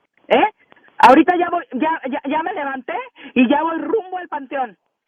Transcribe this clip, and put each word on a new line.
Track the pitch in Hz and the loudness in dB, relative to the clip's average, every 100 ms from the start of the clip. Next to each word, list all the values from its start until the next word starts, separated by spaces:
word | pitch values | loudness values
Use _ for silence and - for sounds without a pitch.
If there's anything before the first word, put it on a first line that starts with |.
| _ _ - | _ _ 0
¿Eh? | 247 415 - _ _ _ - | 2 2 -2 _ _ _ 2
Ahorita | 247 285 339 349 | 6 6 6 2
ya | 349 | 0
voy, | 339 - | -2 -4
ya, | 247 311 320 262 | -4 -2 -2 -6
ya, | 277 285 | -8 -4
ya | 302 | -4
me | 339 | -4
levanté | 370 277 269 - 370 508 - 269 | -6 -8 -8 -8 -10 -10 -18 -4
y | - 240 | 2 2
ya | 285 | 2
voy | 330 330 | 0 -4
rumbo | 302 427 370 370 | -2 -2 -4 -10
al | 339 | -8
panteón. | 294 262 277 240 - _ _ | -10 -8 -6 -6 -10 _ _